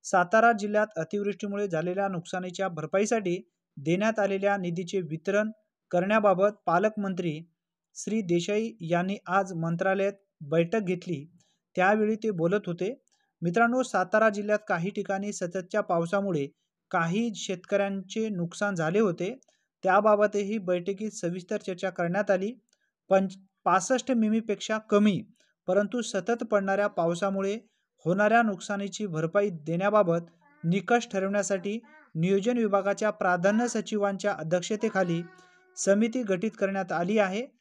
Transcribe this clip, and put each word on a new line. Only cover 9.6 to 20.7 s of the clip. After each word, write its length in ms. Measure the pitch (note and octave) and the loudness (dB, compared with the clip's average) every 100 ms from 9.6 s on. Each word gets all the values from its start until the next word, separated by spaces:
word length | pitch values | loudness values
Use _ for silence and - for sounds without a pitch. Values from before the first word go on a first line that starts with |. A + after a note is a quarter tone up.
| E3 E3+ F#3+ G3 G3 G3 _ _ | -2 0 2 2 0 -4 _ _
बैठक 400 | C#3+ E3 E3+ A3+ | -2 -2 0 -2
घेतली, 520 | F#3 F3+ F3+ D3+ D#3 _ _ _ _ - | -2 -4 -4 -8 -10 _ _ _ _ 0
त्यावेळी 400 | F#3 G#3+ G#3+ A3 | 2 4 2 0
ते 140 | A3 | -4
बोलत 360 | F3+ E3+ G3+ G3 | 0 0 0 -2
होते. 360 | E3+ F#3 C#4 _ _ _ _ | -6 -6 -6 _ _ _ _
मित्रांनो, 400 | E3+ F3+ A#3 B3+ | -2 2 2 2
सातारा 460 | B3+ G3 F3+ G#3+ A3 | 0 -2 2 4 4
जिल्ह्यात 300 | G3+ G#3 G#3 - | 2 -2 -2 0
काही 220 | F3 F3+ | -2 -2
ठिकाणी 420 | G#3 G3 G3 G3+ | -4 -4 -4 -4
सततच्या 480 | - F3 F#3+ F3+ G#3+ | -6 -6 -6 -4 -4
पावसामुळे 680 | G3+ F3 E3+ G3+ G3 D#3+ C#3 _ _ _ _ | 0 -2 0 -2 0 -2 -4 _ _ _ _
काही 400 | F3+ E3 F#3+ A#3 | -2 0 0 -2
शेतकऱ्यांचे 960 | F3+ - F3+ - G3+ G3 G3 F#3+ A3 A3 | -4 -8 -10 -2 0 0 -4 -8 -6 -4
नुकसान 460 | F#3 E3+ - G3+ | -4 -6 -4 -4
झाले 260 | F3+ D#3+ G3 | -2 0 2
होते, 380 | G#3+ E3 F3+ C4 _ _ _ _ | 2 0 -6 -6 _ _ _ _
त्याबाबतही 720 | F#3 F#3+ G#3+ G#3 G#3 G#3 G3 A3 | 2 4 4 4 4 0 -4 -4
बैठकीत 520 | F3+ | -2